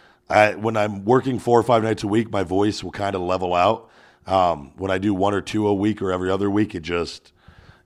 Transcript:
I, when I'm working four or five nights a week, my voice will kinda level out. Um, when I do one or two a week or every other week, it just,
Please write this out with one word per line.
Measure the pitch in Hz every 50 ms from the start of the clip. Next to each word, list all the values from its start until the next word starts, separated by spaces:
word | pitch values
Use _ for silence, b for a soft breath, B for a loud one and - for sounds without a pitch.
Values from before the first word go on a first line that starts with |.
| b b b b b -
I, | - 104 107 107 92
when | 92 107 113 113
I'm | 110 104 107 101 98 98
working | 107 123 131 127 135 127 107
four | - 123 117 117
or |
five | 104 - 120 113
nights | 107 110 110 92
a | - 101
week, | 104 113 113 113
my | 107 101 95
voice | 82 92 95 101 107 101 -
will | - 90
kinda | - - 101 98 98 92
level | 90 90 92 95 92 90 90
out. | 87 90 101 113 - b b b b b b b b _
Um, | - 95 95 90 87 80 73 69 67 - -
when | 92 95
I | 95
do | 95 95 107
one | 101 92 98 101 104
or | 98
two | 90 - - 107 107 104
a | 104
week | 95 101 107 104 104
or | 98 95
every | 92 90 92 92
other | 95 95 101 101
week, | 98 104 107 - -
it | 87
just, | 78 82 87 85 82 78 - - _ _ b b b b b b b b b b b